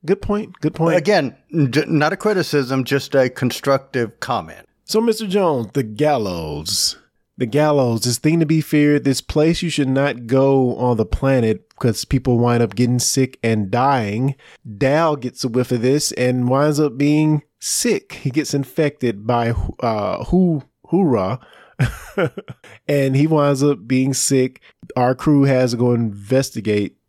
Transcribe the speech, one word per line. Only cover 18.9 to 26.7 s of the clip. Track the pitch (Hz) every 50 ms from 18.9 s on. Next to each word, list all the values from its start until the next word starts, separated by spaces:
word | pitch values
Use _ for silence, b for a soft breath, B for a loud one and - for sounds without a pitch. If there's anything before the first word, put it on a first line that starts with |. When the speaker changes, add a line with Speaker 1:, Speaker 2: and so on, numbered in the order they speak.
| 139 _ - 120 107 98 104
Speaker 1:
by, | 110 123 120 117 117 113 - - - - _
uh, | - 120 113 107 101 98 92 - -
Hu-, | - - 185 190 180 160 147 - _ _ _ _ -
Hoorah. | - 180 202 160 127 107 92 92 113 120 B B B B B B B B
<laughs> | 135 123 - - - - - - 185 143 - - - - - _ B B B B B -
And | 151 143 139 135 135
he | 135 147
winds | 156 160 151 143 143 143 131 139
up | 147 143 - 95
being | 117 131 131 131 135 135
sick. | - - - 139 131 127 131 127 - b b b _ - - -
Our | - 123 123 131
crew | 127 - 156 151 143 139
has | 139 135 127 127 123 117
to |
go | 117 120 123 120
investigate | 117 117 113 101 101 101 101 123 131 135 - - 117 101 107